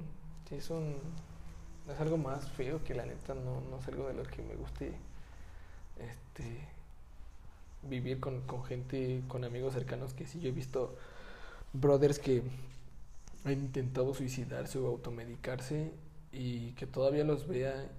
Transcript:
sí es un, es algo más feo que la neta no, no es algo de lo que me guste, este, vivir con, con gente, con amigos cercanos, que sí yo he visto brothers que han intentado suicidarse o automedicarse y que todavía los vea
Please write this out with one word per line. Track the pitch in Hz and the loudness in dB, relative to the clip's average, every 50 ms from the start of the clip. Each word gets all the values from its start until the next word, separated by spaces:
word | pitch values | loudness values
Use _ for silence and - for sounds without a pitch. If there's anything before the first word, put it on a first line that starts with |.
| 160 - - - - - - - - | -2 -4 -6 -8 -8 -8 -8 -8 -8
sí | - 143 | -6 -4
es | 143 - - | -2 -2 0
un, | 165 160 156 151 143 135 143 165 165 160 - - - - - - - - - - - - - 147 139 | 0 2 2 2 0 0 -2 -2 -4 -4 -6 -8 -10 -8 -8 -8 -8 -8 -8 -10 -10 -8 -6 -4 0
es | 143 | 2
algo | 156 160 165 | 4 4 6
más | 160 143 131 135 143 135 - | 4 4 2 0 0 -2 -2
feo | - - 127 131 151 147 - | 0 0 0 2 2 2 2
que | - 123 | 2 2
la | 123 117 | 0 0
neta | 123 127 - - - 135 | -2 -4 -4 -4 -4 -2
no, | 131 127 127 127 131 131 131 | -2 0 0 -2 -2 -2 -4
no | 131 131 | -4 -4
es | 131 131 | -4 -4
algo | 135 139 139 | -2 -2 0
de | 131 127 | 0 0
lo | 120 123 | -2 -4
que | 127 - - - | -4 -4 -6 -6
me | 110 107 | -4 -4
guste, | 127 131 - - - 139 - - - - - - - - - - - - - - - - - - - - - - - | -4 -4 -4 -4 -4 -4 -4 -4 -6 -8 -8 -8 -10 -10 -10 -10 -12 -10 -10 -10 -10 -10 -10 -10 -10 -8 -8 -8 -8
este, | 113 117 120 - - - - - 120 113 120 135 147 147 - - - - - - - - - - - - - - - - - - - - - - - | -8 -8 -8 -10 -10 -12 -8 -6 -6 -4 -4 -6 -8 -8 -10 -12 -12 -12 -12 -12 -12 -12 -10 -10 -10 -10 -10 -10 -10 -12 -12 -12 -12 -12 -10 -8 -6
vivir | 135 131 123 127 127 131 127 | -4 -2 0 0 0 0 0
con, | - 143 127 123 | 0 -2 -2 -2
con | 127 131 127 127 - | -2 -2 -2 -2 -2
gente, | - 127 123 127 - 139 131 127 127 127 127 127 | -2 -2 -2 -2 0 0 2 2 2 2 0 0
con | 127 131 123 123 | -2 -2 -2 -2
amigos | 120 120 123 131 135 131 | 0 0 0 0 2 2
cercanos, | 123 120 - - 123 131 135 - | 0 0 0 -2 -2 -2 -4 -4
que | - 165 | -6 -6
sí | - - 170 | -6 -4 -2
yo | 170 131 | 0 0
he | 127 | 0
visto | 131 127 131 - 131 123 - - - - - - - - - - - - - - - - - - | 0 0 0 2 2 2 0 -2 -6 -10 -10 -10 -10 -10 -10 -10 -8 -8 -10 -8 -8 -8 -4 2
brothers | 131 143 143 139 135 147 143 147 - | 6 10 10 10 12 10 8 8 6
que | - 139 127 117 131 127 - - - - - - - - - - - - - - - - - - - | 6 6 6 6 6 2 -2 -4 -4 -6 -6 -8 -8 -8 -8 -8 -8 -8 -8 -8 -8 -8 -8 -2 2
han | 143 139 | 2 2
intentado | 135 139 131 131 139 127 123 131 131 127 135 135 | 2 2 0 2 2 2 2 4 4 4 4 4
suicidarse | 143 135 127 127 131 120 - 123 127 123 - - 131 | 2 0 0 0 0 -2 -2 -2 -2 -2 0 0 2
o | 127 | 2
automedicarse | 123 120 - - 120 117 117 117 120 120 - - 135 127 127 - - 151 151 156 160 - - - - - - - - | 2 2 0 -2 -4 -4 -4 -6 -6 -8 -6 -4 -2 -2 -2 -2 0 0 0 0 0 -4 -8 -12 -12 -12 -12 -12 -8
y | - 131 123 123 120 117 117 120 123 | -6 -2 0 0 0 0 -2 -4 -4
que | - 160 | -6 -6
todavía | 131 - 131 135 139 143 147 147 | -2 2 6 6 8 8 8 6
los | 151 147 135 139 | 6 4 4 2
vea | 160 127 127 131 135 135 135 - - - | 0 2 2 2 2 0 -2 -4 -6 -8